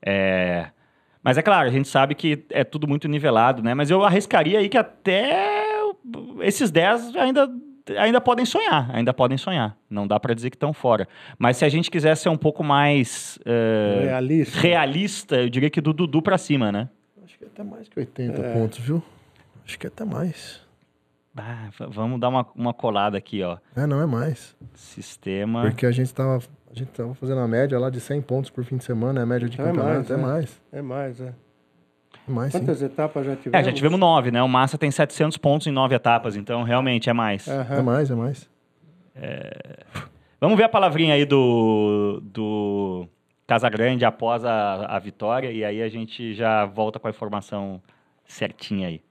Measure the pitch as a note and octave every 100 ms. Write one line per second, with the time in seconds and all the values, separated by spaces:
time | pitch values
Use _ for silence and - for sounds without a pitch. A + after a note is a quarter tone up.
0 | - G2 F#2+ F#2 F2+ F2 E2 _ _ _
1 | _ _ - C3 D#3+ F#3+ C3+ B2+ C3+ -
2 | C#3 C#3+ E3+ D3 - - C3+ D#3 D3+ C#3+
3 | D3+ D3 D3 A2+ A#2+ B2+ A2+ B2+ D3 F#3
4 | G3+ F#3+ G3+ G#3 D#3 G#3 G3+ A#3+ G#3+ -
5 | - F#3+ B3+ E4+ G4+ G#4 G#4+ G#4+ G#4+ G4
6 | B3+ A3+ - - F3+ G3+ A3+ D#3 F3 A#3
7 | A#3 B3+ C4 C4+ C#4 B3 - - - G3+
8 | G#3+ A#3+ B3 A#3+ B3 F#4+ A4 D#3+ A#2+ A#2+
9 | A#2 B2+ B2+ C3+ - F3 A2 G#2 _ G#2
10 | G2+ G#2 - A#2 A#2+ - C#3+ D#3 B2+ A2
11 | F#2+ - - - A#2+ B2+ D#3 D3 E3+ F3
12 | D3+ D#3 - D#3+ D#3 D3+ D#3 C#3+ C#3+ D3
13 | A#2+ - - - - A#2 A2+ A2 G#2 G2+
14 | C3+ C3 C3 D#3+ C#3 - F3 E3+ C#3+ C#3+
15 | G3+ - - C3+ B2 B2 C#3+ D#3 D3+ D#3
16 | F3 C#3+ D#3+ F#3+ - C#3+ A2 G2+ B2+ _
17 | _ _ - _ - - G#3 - - -
18 | C3 - B2 C#3 B2+ A#2 A2 - A#2+ E3
19 | - _ _ _ _ - - - - -
20 | A3 - F3 D#3+ - - _ _ _ _
21 | _ _ _ - G#2+ A#2 A2 - - G#2
22 | A2 B2 B2 C3 C#3+ - A#2+ A#2 B2 G2+
23 | G2+ G2+ - G#2 F2+ E2+ _ B2 D3 C#3
24 | D#3+ A#2 C#3 C3+ - _ - - - -
25 | - - - F#2+ G#2 A#2 A2 A2+ B2 B2
26 | B2+ - C3+ C3 B2 - _ A#2+ B2+ -
27 | A#2+ B2+ C3 C3+ A#2+ A2+ C#3 B2 C3 B2+
28 | - C#3+ C3+ B2+ C3 - B2 B2+ - A#2
29 | A#2+ C3+ A#2+ B2 A#2+ B2 D3 E3+ C#3 D#3
30 | C3 C3 B2+ D3+ C#3+ - _ C#3+ C#3+ C3
31 | C#3 B2 B2+ B2 _ _ _ _ _ _
32 | _ - - B2+ E3 F3 B2+ D3+ C3+ -
33 | D3+ D3+ C3+ C3+ - B2+ C3 C#3 C#3+ F3+
34 | F3+ D#3+ B2 A#2+ B2+ B2+ C3+ D3 D3 C3+
35 | D3 - D#3 - C#3+ D3 D3+ C3+ C3 B2
36 | B2 A#2 A2+ G#2 G2+ A#2+ A#2 A#2+ C3 A#2+
37 | A#2+ A#2 A2 G2+ - C#3 B2 C#3 C3 B2
38 | C#3+ A#2+ A#2+ C#3 - _ _ _ _ _
39 | _ - - - - - - - - -
40 | - _ _ _ D3+ G#3+ A3+ A3+ F#3+ D3+
41 | E3 C#3+ C#3+ C#3 B2+ A#2+ A2+ A2 G#2 G#2
42 | G#2 G2+ G#2 G2+ G#2+ G#2+ G#2 G2+ G2 F#2
43 | E2+ _ _ _ _ A#2 A#2+ G#2+ A#2 B2+
44 | A#2 G#2+ A#2 A#2 A#2+ A2 G#2 F#2+ G#2 G2+
45 | G2 - G#2+ B2 C3 A2+ G#2 G#2 A2+ A2+
46 | A2 - A#2 G#2 A#2 A2 G2+ G2 A2 -
47 | A2+ G#2 G#2+ G2+ - G#2 G2 F#2 _ _
48 | _ _ _ - G#2+ - - G2+ F#2 D#2+
49 | _